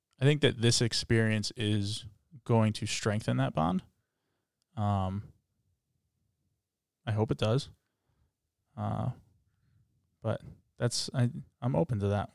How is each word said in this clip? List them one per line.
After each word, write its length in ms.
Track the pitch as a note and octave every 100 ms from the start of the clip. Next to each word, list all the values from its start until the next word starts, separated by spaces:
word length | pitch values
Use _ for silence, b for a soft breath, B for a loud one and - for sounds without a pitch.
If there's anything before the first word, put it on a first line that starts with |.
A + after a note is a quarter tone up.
| _ -
I 40 |
think 160 | C3+ D3+
that 180 | C3 -
this 200 | A#2 -
experience 720 | A#2 - - A2+ A2 A2 G2+ -
is 480 | G#2 G#2 G2+ G#2+ - - _ C3+
going 280 | - A#2 A2
to 120 | G#2+ G#2+
strengthen 500 | - A#2 G#2+ A2+ B2
that 160 | C3
bond. 280 | - - F#3 - _ _ _ _ _ _ _ _ -
Um, 460 | G#2 G2+ F#2+ G2+ - _ _ _ _ _ _ _ _ _ _ _ _ _ _ _ _ _ -
I 60 |
hope 180 | G2+ A2
it 80 | -
does. 300 | A2+ C#3 - - _ _ _ _ _ _ _ _ _ -
Uh, 340 | G#2+ G#2+ B2 - - _ _ _ _ _ _ _ _ _
but 180 | A2+ - - - _ -
that's, 320 | A#2+ - -
I, 160 | C3 A#2+ - - -
I'm 140 | B2+
open 240 | D3 E3 G#2+
to 80 | G2+
that. 220 | G2+ -